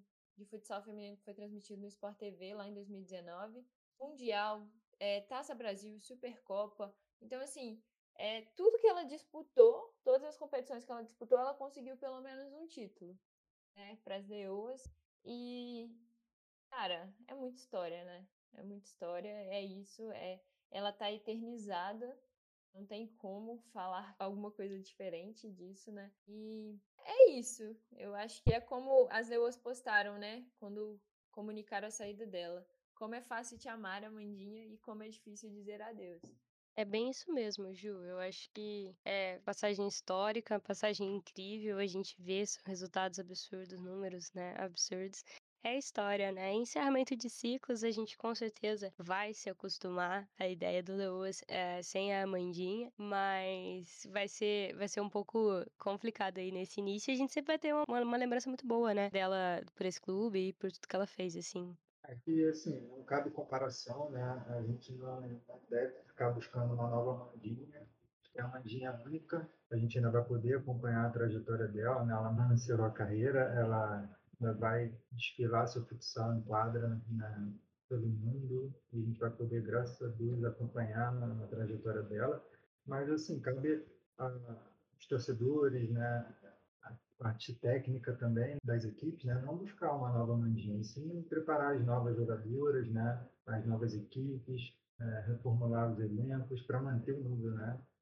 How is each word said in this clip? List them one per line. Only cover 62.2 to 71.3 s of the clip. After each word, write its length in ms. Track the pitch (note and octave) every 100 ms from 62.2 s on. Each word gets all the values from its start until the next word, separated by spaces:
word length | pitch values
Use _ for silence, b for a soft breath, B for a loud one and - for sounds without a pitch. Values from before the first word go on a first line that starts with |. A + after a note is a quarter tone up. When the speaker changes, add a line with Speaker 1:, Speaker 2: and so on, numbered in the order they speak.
| - D#3+ D#3
Speaker 3:
assim, 300 | D#3 E3 C3 A#2+
não 140 | C3
cabe 260 | C3 C#3 D3
comparação, 800 | - C#3+ C3 C3+ - B2 B2 D3+
né? 120 | B2+ B2+ B2 A#2+
A 140 | A#2+
gente 300 | A2+ A#2+ -
não, 300 | B2+ B2+ B2+
não 380 | B2+ A#2+ - - -
deve 240 | A#2 C3 - -
ficar 220 | - A#2+
buscando 440 | A#2 - B2 A#2+
uma 160 | A#2+ A#2
nova 340 | A#2 B2 C3
Mandinha, 640 | - - G#2+ - - - - _ _ _
que 160 | _ B2
é 60 |
uma 140 | B2 B2+
Mandinha 340 | A#2 B2+ B2+ A#2+ C3
única. 420 | D#3 - E3+ D#3+ - _
A 60 | A#2
gente 180 | A2+ B2+
ainda 140 | A#2
vai 120 | A#2+
poder 360 | A#2+ A#2+ A#2 C3+
acompanhar 480 | C3 A#2 A#2 A#2 A#2
a 40 |
trajetória 560 | A#2 A2+